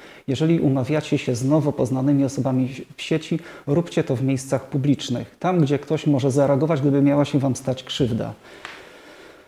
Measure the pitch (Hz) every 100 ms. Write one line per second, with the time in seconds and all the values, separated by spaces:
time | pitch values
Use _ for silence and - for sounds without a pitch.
0 | - - - 131 160 165 151 135 123 151
1 | 151 147 - 117 131 156 147 - 123 131
2 | 131 143 139 135 135 127 127 139 - -
3 | - 160 - 165 - - - 147 170 -
4 | 147 123 131 131 131 135 - 143 135 135
5 | - 123 - _ 175 185 143 139 - 156
6 | - 143 135 131 139 139 151 160 143 139
7 | 139 143 139 143 131 120 - 127 - -
8 | 123 117 107 110 - - - - - -
9 | - - - -